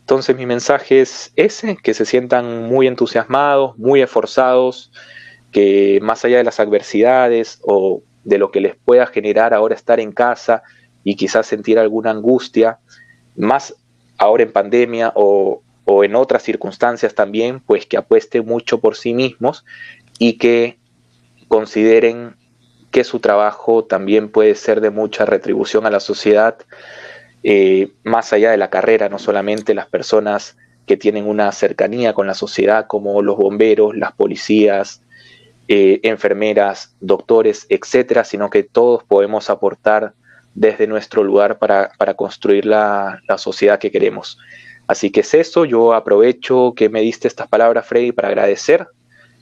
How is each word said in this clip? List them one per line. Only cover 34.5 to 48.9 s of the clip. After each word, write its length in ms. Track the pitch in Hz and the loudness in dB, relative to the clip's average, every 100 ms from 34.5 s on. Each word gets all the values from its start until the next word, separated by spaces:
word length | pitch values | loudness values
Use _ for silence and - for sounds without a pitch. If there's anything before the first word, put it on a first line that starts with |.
| 107 104 98 101 - _ _ - - _ _ - | 2 2 0 -6 -12 _ _ -20 -20 _ _ -2
eh, 320 | 101 98 98 | 2 4 2
enfermeras, 920 | 110 107 104 101 107 104 101 98 - _ | 0 -2 -4 -2 0 0 0 -4 -16 _
doctores, 640 | 95 98 - 113 110 101 - | -2 -2 2 2 2 -2 -4
etcétera, 560 | 98 - 127 123 120 | -4 0 -2 0 0
sino 260 | 110 101 101 | -2 -6 -2
que 140 | 104 | -2
todos 400 | 98 - 120 117 | 0 0 2 0
podemos 460 | _ 101 101 107 - | _ 2 2 -2 -4
aportar 640 | 101 98 85 104 107 107 _ _ _ _ | -2 -2 -2 0 0 -2 _ _ _ _
desde 340 | - 107 104 107 | 0 0 0 -2
nuestro 340 | 107 - - | -4 -4 -2
lugar 360 | 98 101 104 107 | 0 2 0 0
para, 340 | 104 101 98 _ | 0 0 -2 _
para 180 | 98 | -4
construir 520 | 95 98 - 107 101 107 | -2 -6 -4 0 0 2
la, 540 | 107 104 101 98 95 - | 0 0 -2 -6 -10 -6
la 100 | 95 | -6
sociedad 400 | - - 101 101 | -6 0 2 2
que 140 | 104 | -2
queremos. 460 | - 101 104 - - _ - - - _ | 0 -2 -2 -16 -20 _ -20 -20 -20 _
Así 220 | - - | -4 -2
que 100 | - | 0
es 140 | 139 | 2
eso, 300 | 156 165 - 156 | 0 0 0 0
yo 260 | 117 117 | 2 4
aprovecho 800 | 113 - 101 117 127 - 127 123 | 2 2 4 4 2 -2 0 0
que 140 | 123 107 | 2 -2
me 140 | 110 | 0
diste 260 | 110 113 123 | -2 -2 -6
estas 180 | - 117 | -6 -2
palabras, 400 | 110 117 117 - | 2 2 2 -2
Freddy, 240 | 120 123 | -2 -2
para 180 | 120 101 | -4 -4
agradecer 600 | 101 101 101 - 170 185 | 0 0 -2 0 0 0